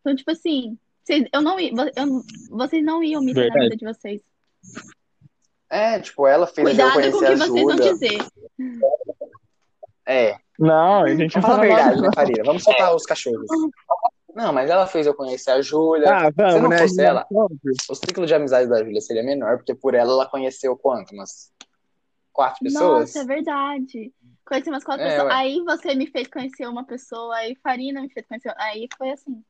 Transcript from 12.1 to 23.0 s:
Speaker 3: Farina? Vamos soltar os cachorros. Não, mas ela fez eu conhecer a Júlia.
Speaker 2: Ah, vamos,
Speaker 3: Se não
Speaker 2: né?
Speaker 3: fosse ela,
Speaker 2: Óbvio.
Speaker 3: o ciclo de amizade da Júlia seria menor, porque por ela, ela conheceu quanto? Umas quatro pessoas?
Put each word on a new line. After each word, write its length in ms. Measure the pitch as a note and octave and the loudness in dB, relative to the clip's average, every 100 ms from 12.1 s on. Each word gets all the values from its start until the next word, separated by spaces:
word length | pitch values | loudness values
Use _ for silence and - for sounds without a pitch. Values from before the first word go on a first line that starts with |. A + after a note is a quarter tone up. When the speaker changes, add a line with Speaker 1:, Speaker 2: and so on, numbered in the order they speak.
Speaker 3:
Farina? 300 | - C3+ A2+ B2+ | 2 0 2 0
Vamos 180 | E3+ | 2
soltar 320 | - G#3+ F3+ E3 | 4 4 4 2
os 80 | - | -2
cachorros. 420 | - B3+ A#3 - D#4+ D#4 - - - - _ _ A3+ | -6 -4 -6 -4 -4 -4 -8 -6 -2 -2 _ _ -6
Não, 160 | A3 | -2
mas 160 | C#3 C#3 | -2 2
ela 160 | F3+ F#3+ | 2 2
fez 180 | E3+ D3 | 0 -2
eu 60 | |
conhecer 380 | C#3+ C3+ B2+ - | -2 -6 -6 0
a 100 | C3 | 0
Júlia. 480 | C#3 D3+ D#3+ D#3+ D3 | 2 0 2 4 4
Speaker 2:
Ah, 200 | F3+ D#3 D3 | 4 2 2
vamos, 180 | G3+ | 4
Speaker 3:
Se 60 | E3 | 4
não 100 | D#3+ | 4
Speaker 2:
né? 80 | E3+ | 4
Speaker 3:
fosse 220 | E3 F#3 | 4 4
ela, 240 | D3+ C3 - | 4 2 0
Speaker 2:
Óbvio. 420 | G3+ G#3 D3+ C#3 C3 - | 0 0 -2 -6 -4 -6
Speaker 3:
o 60 | C3+ | -8
ciclo 300 | - F#3 E3 | -8 -4 0
de 80 | |
amizade 360 | D#3 C#3+ B2+ B2 | 2 4 2 4
da 140 | A#2 | 0
Júlia 180 | A2 G#2 | 0 -6
seria 220 | - A2+ | -4 -4
menor, 340 | B2+ C#3+ A2+ B2+ | -4 -4 -2 -2
porque 160 | - - | -4 -4
por 180 | C3+ | 0
ela, 180 | D3 B2+ | 2 2
ela 140 | C3 C3 | 2 0
conheceu 460 | C#3 C3 - C3 B2 | -4 -6 -4 -6 -2
quanto? 360 | - A#2 F#2+ | -2 -4 -10
Umas 380 | G2+ G2 - - _ - _ _ _ _ _ _ | -16 -16 -18 -20 _ -20 _ _ _ _ _ _
quatro 280 | - C3 - | -2 -2 -2
pessoas? 360 | C4+ C#4 F4 D4 | -4 0 2 2